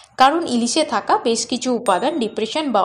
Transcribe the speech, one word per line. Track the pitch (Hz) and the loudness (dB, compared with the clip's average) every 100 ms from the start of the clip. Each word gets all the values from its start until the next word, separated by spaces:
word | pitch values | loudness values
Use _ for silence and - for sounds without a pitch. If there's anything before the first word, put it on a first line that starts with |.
| - - | -8 4
কারণ | 262 320 330 | 4 4 -2
ইলিশে | 240 240 320 302 | -2 0 0 0
থাকা | 214 - 392 254 | -2 0 0 0
বেশ | 226 - | -2 -2
কিছু | 247 254 233 | -4 -2 -2
উপাদান | 240 180 247 311 | 0 2 0 -2
ডিপ্রেশন | 220 - 220 302 302 | -4 -4 -4 -4 -2
বা | 208 | 2